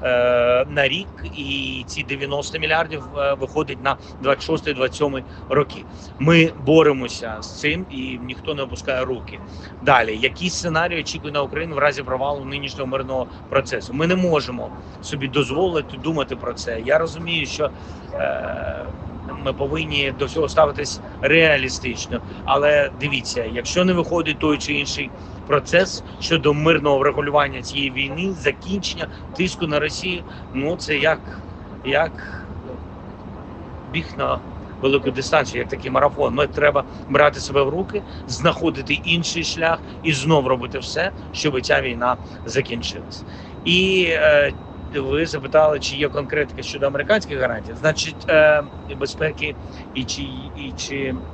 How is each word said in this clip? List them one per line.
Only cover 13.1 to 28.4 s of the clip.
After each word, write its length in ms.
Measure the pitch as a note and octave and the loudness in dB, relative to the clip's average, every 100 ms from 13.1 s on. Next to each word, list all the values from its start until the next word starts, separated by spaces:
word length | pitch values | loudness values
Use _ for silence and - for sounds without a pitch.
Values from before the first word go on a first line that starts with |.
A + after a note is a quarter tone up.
| C3 B2 - - | -2 -4 -8 -2
процесу? 440 | C3+ - A#2+ G#2 | 0 0 -4 -4
Ми 140 | B2+ E3 | 0 2
не 80 | F#3 | 4
можемо 540 | F3+ D#3 B2+ B2 A2+ - - - | 4 4 2 -6 -8 -10 -14 -14
собі 260 | - D3 C3+ | -8 -4 0
дозволити 680 | C3+ B2 C#3 F#3 E3 - C3 | 0 2 2 2 2 -2 -6
думати 380 | C#3+ D#3+ C3+ B2 | -2 -2 -2 -4
про 180 | A#2 | -6
це. 280 | A#2 - A2+ A#2 | -6 -6 -4 2
Я 120 | D3+ | 4
розумію, 480 | E3 E3 E3+ E3+ C3+ | 4 -4 -2 -2 -2
що, 240 | - D3 - - - - | -2 -2 -2 -14 -14 -10
е, 720 | - C#2 C2+ C#2+ - C#2 C#2+ D2+ - - - - - C3+ | -2 -2 -2 -4 -6 -6 -6 -8 -10 -10 -10 -10 -6 -4
ми 80 | |
повинні 600 | B2+ C#3 D#3+ D#3 D3 C#3 B2+ | -2 -2 -2 0 0 0 -2
до 60 | C3+ | -2
всього 240 | D#3+ D3 | 0 2
ставитись 500 | D#3 D3+ C#3+ C#3 - - - | 6 4 4 -6 -6 -12 -2
реалістично. 1000 | C3+ D#3+ D#3+ C#3+ C3 - B2+ A2+ - A#2+ F#2+ - - | 4 6 6 4 2 -4 -4 -6 -6 -6 -6 -10 2
Але 460 | C#3 D3 D3 C#3 B2+ | 4 6 4 2 -2
дивіться, 460 | C#3+ C3+ A#2 B2 A2+ | -2 -2 -4 -4 -4
якщо 320 | A#2 A#2+ F3 F#3 | -4 -2 2 4
не 80 | |
виходить 460 | F3 D#3+ E3+ D#3 D3+ | 4 2 0 0 0
той 180 | D#3 D3 | 2 2
чи 160 | - | 0
інший 360 | D3 C#3+ - C3+ - - - - | -2 -2 -4 -6 -10 -14 -14 0
процес 560 | D3 - E3+ F#3 - - - | 0 4 4 4 -2 -12 -8
щодо 340 | - E3 D3 | 0 2 4
мирного 440 | D3 D#3 D#3 D3 C#3 | 4 4 4 6 6
врегулювання 640 | C#3 C3 C#3+ D3 C#3 C3 | 4 2 2 4 2 -2
цієї 300 | A#2 C#3+ C#3 | -6 -2 -2
війни, 400 | C3 C#3 D3 F#3+ | -2 -4 -2 -4
закінчення 760 | F3 | 0